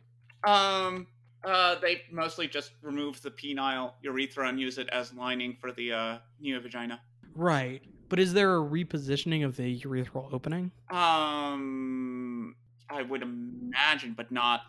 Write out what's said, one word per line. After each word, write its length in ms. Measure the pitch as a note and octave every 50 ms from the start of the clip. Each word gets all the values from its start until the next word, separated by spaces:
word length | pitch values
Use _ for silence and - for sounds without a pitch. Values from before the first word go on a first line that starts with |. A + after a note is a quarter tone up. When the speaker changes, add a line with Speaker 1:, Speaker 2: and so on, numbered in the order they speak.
| _ _ _ _ _ _ - _ -
Speaker 1:
Um, 600 | G#3 G#3 G3+ G3 G3 G3 F#3+ F#3 F#3 F#3 F#3 F3+ - _ _ _ _ _ _ -
uh, 320 | F#3 F#3+ F#3 F3+ F3+ F3 F3
they 220 | F3+ E3+ F3 F3 - - E3+
mostly 340 | E3 D#3+ D#3+ D#3+ - E3+
just 260 | D3 - D3 C#3 - - - -
remove 380 | D3+ C#3+ C#3+ D3 D3 C3+ - -
the 80 | C#3+
penile 640 | C3+ - - C#3+ C#3+ C#3 C3+ C3+ C3 C3 C3 B2 A#2+ - -
urethra 460 | C#3+ C3 C3 C#3 C3+ - - C3+ B2+
and 120 | B2+ C3
use 180 | C3+ B2+ B2+ C3+
it 100 | B2+ -
as 220 | - B2 B2 A#2+ A#2+
lining 420 | B2 B2 B2+ B2+ B2 B2 B2 A#2+ A#2+
for 120 | - B2+ B2
the, 200 | A#2+ A#2+ A#2+ A#2
uh, 260 | A2+ A2+ A2+ A2+ A#2 A#2+ _ _ - D3
neovagina. 540 | C#3+ C3+ B2 A#2+ A#2+ A#2+ B2 A#2 A#2+ A#2 A#2+ - _ _ _ - - -
Speaker 2:
Right. 480 | D#3+ E3+ F3+ D#3 C#3 C3 B2+ C3 C3+ - - - - - -
But 100 | - F3+
is 140 | F#3+ F#3 F3
there 240 | G3+ G3+ F#3+ F#3
a 40 | E3+
repositioning 840 | D#3 C#3+ D3+ E3 F3+ D3+ - D3+ C#3 C3+ C#3 C#3 - F3 E3 D#3 D3
of 120 | C3+ B2+
the 240 | - B2 B2 B2 A#2+
urethral 520 | B2+ C#3 C3 B2+ B2 - - C3+ C3 C3+ C#3
opening? 400 | B2+ - D#3 D#3+ F3+ F3+ F3+ - - - -
Speaker 1:
Um, 1600 | F#3 F3+ F3 E3+ E3 D#3+ D#3 D3+ D3 D3 D3 C#3+ C#3+ C#3 C3+ C3+ C3+ C3 C3 C3 C3 C3 B2+ B2+ B2+ B2 B2 B2 A#2+ A#2+ A2+ A#2 A#2+ _ _ _ _ _ _ -
I 120 | D3 C#3+ C3
would 200 | B2 C3+ C3 B2
imagine, 920 | B2 A#2+ A#2+ A#2+ A#2+ B2 - - B2 B2+ B2+ C#3+ D3+ D3+ C#3 - A#2+ A2+
but 160 | A2+ A#2 - B2+
not, 300 | B2 A#2+ A#2+ A#2+ A#2 -